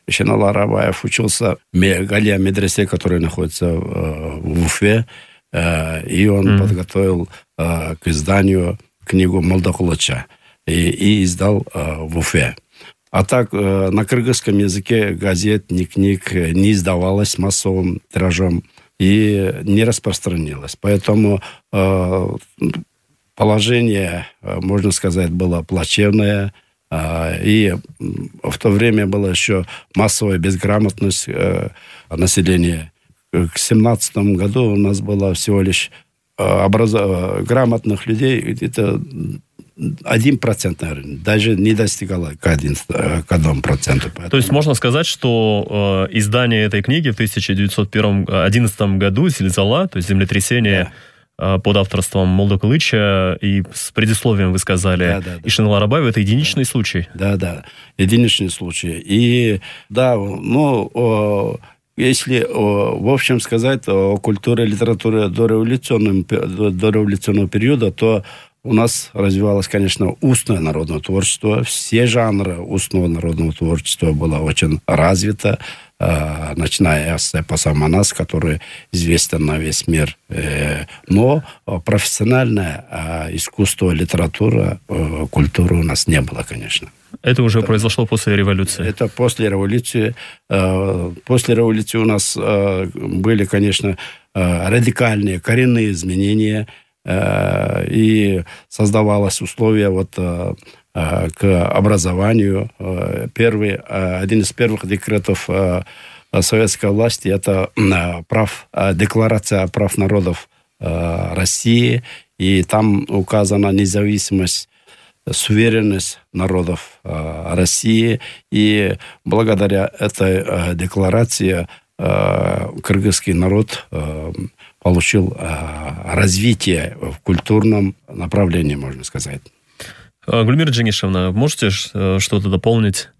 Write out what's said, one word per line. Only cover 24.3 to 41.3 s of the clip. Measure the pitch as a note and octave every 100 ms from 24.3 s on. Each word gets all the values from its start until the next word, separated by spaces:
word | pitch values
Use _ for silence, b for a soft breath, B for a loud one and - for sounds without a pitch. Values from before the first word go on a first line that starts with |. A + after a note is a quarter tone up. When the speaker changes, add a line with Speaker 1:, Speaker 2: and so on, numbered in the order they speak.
| _
Speaker 1:
э, | - -
можно | F#2 G2+ G2
сказать, | - F#2+ F2+ F2
было | F2 F#2 E2+
плачевное. | D#2 F#2+ F#2+ - G#2 G#2+ G#2 G2+ G2 - b b -
А, | D#2+ D#2+ E2 E2 E2+
и, | G2 A2 G2+ F2+ - -
м, | - - - -
в | - -
то | A2+
время | G2+ A#2 G#2+ G2+
была | G2+ G2
еще | F2 - F#2+ F2 B B -
массовая | G#2+ - G#2 F#2
безграмотность, | F#2+ F2+ G2+ G#2+ G#2 - F#2+ - -
э, | - G2 F#2 - - B B B
населения. | D#2+ F2+ G2+ F2+ F2+ E2+ E2 D#2+ _ _ _ _
К | F2 E2+ -
семнадцатому | - A2 A2+ A2 - - G2+ F#2
году | G2+ B2 A#2
у | G2+
нас | G2+ G2+
было | G#2 G2+ G2 F2+
всего | - G2
лишь, | F#2+ F2+ - B B _ _ -
э, |
образо-, | G2+ F#2+ G2 G#2+ A2+ A2 G2 F2+ F2+ G2
э, |
грамотных | G2 B2 B2 A2+ G#2+ G2 -
людей | A2 C3 B2+
где-то | - A2+ - A#2 G2+ G#2 - - - F#2+ _ - - - - D#3
один | - A#2 C3 C3+
процент, | B2 G2+ F#2+ E2
наверное, | D#2+ C#2+ C#2+ C#2+
даже | G2